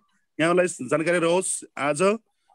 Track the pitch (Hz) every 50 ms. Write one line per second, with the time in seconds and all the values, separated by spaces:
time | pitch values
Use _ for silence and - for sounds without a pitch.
0 | - _ _ _ _ _ _ - 156 170 175 180 180 175 - - 139 117 151 151
1 | 160 170 175 180 160 165 175 185 180 - - - - - _ - 135 147 151 147
2 | 185 196 214 220 _ _ _ _ _ _ _